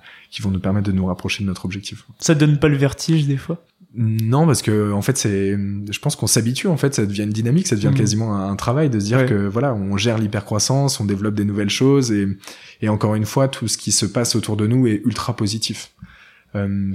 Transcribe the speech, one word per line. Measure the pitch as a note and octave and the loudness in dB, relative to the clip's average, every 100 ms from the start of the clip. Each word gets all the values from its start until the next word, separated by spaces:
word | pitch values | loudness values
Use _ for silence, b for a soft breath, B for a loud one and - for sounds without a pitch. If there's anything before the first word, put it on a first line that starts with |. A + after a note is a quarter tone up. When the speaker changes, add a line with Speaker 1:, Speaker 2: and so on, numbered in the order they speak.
| B B B | B B B
Speaker 1:
qui | - | -8
vont | G#2+ | -4
nous | F#2+ | -2
permettre | F#2+ G2+ G2 | 0 0 0
de | |
nous | F#2+ F#2 | 0 0
rapprocher | F2+ F#2+ - | -2 -4 -4
de | G2+ | -4
notre | F#2 F#2 | -4 -6
objectif. | G2 - G#2+ - - | -8 -10 -14 -18 -4
Speaker 2:
Ça | - | 0
donne | D#3 D3+ D3 | 4 4 4
pas | D#3 | 2
le | C#3 | 2
vertige | C#3 - - D#3+ C#3+ | 0 0 0 0 2
des | C3+ | -2
fois ? | - E3+ _ _ _ G#2+ | -4 -10 _ _ _ -2
Speaker 1:
Non, | A2+ A2 A2+ C3+ | 0 0 2 2
parce | E3 B2 | 4 2
que, | - G#2+ G#2 | 2 0 2
en | G2+ | 0
fait, | G2+ C3 | 0 0
c'est, | A2 G2 G2 | 0 0 0
je | G2+ G2+ G2+ G#2 G2+ | -2 -4 -6 -6 -6
pense | D3 - | -4 -2
qu'on | A2 | 0
s'habitue, | - A#2 C3 G3+ | 0 0 0 0
en | D#3 | 0
fait, | C#3 C3+ | 0 0
ça | G#2 | -2
devient | G2+ | -2
une | G#2 | -2
dynamique, | G#2+ A#2 D3+ F#3+ | -2 2 2 2
ça | A2 | 2
devient | C#3+ | 2
Speaker 2:
Mhm. | |
Speaker 1:
quasiment | C3+ G#2 G#2 A2+ | 4 2 0 -2
un, | G2+ F#2+ | -2 -2
un | G2 | -2
travail | - C3 D#3 | 0 2 2
de | A2+ | 2
se | |
dire | G2+ B2+ | 2 2
Speaker 2:
Ouais. | B2+ | 2
Speaker 1:
que, | G#2 G2+ | 2 0
voilà, | G#2 C#3 | 0 -2
on | A2+ G2 G2+ | -2 -2 0
gère | A2 A2 | 0 2
l'hypercroissance, | G#2+ G#2+ - G#2+ - C3+ C#3 - | 0 -2 -4 -2 0 2 0 0
on | |
développe | G#2 G2 G#2+ G#2+ | -2 0 0 0
des | |
nouvelles | G#2 G2+ G#2 | 0 0 -2
choses | - C3 C#3 B2 | 2 4 4 4
et, | G#2 G2 F#2+ B B B B | 2 0 -4 B B B B
et | A2 | 0
encore | G#2+ G#2+ | 2 2
une | G#2+ G#2 | 0 0
fois, | - C3+ | 0 0
tout | - A2+ | 0 -4
ce | - | -4
qui | - | -2
se | G2+ | 0
passe | G#2 - A#2+ | 0 0 0
autour | A#2 - G#2+ | 0 -2 0
de | G#2+ | 2
nous | B2 B2 | 2 2
est | G#2+ | 2
ultra | G#2+ G#2+ - A#2 | 0 -2 -4 -2
positif. | G#2+ A2 - A2 - _ B B B B _ G#2 | -4 -2 -6 -8 -14 _ B B B B _ -6
Euh, | G2+ G2 G2 | -2 -2 -4